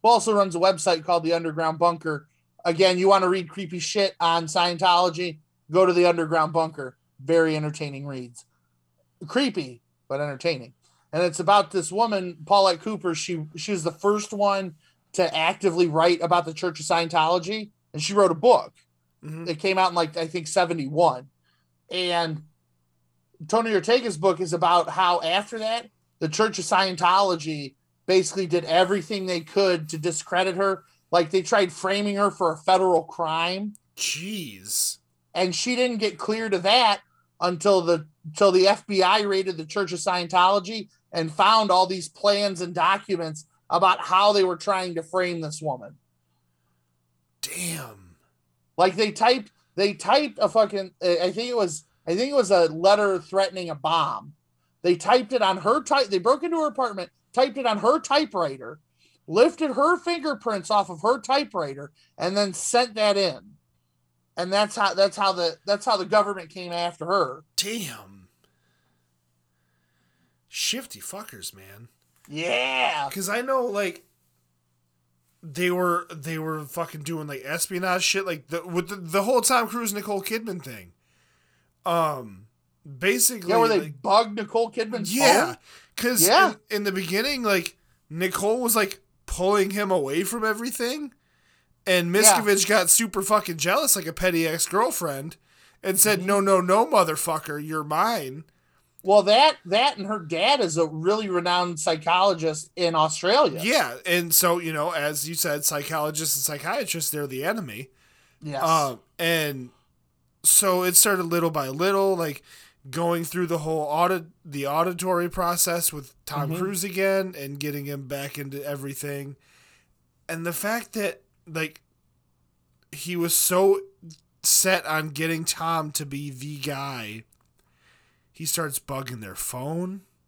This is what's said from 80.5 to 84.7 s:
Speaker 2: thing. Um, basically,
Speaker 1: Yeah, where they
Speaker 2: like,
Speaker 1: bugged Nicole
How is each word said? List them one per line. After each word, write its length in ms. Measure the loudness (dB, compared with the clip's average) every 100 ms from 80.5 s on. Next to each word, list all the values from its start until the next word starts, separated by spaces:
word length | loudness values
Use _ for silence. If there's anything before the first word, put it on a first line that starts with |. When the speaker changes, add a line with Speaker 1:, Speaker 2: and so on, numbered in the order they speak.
| -10
Speaker 2:
thing. 300 | -12 -16 -20 _ _ _ _ _ _ _ _ _
Um, 600 | -2 0 0 -2 -10 -18 -20 _ _ _ -20 -4
basically, 520 | 0 2 0 0 0
Speaker 1:
Yeah, 60 | 2
where 100 | 4
they 120 | 2
Speaker 2:
like, 200 | -2 -8
Speaker 1:
bugged 340 | 2 4 2 -4
Nicole 340 | -4 -2 -2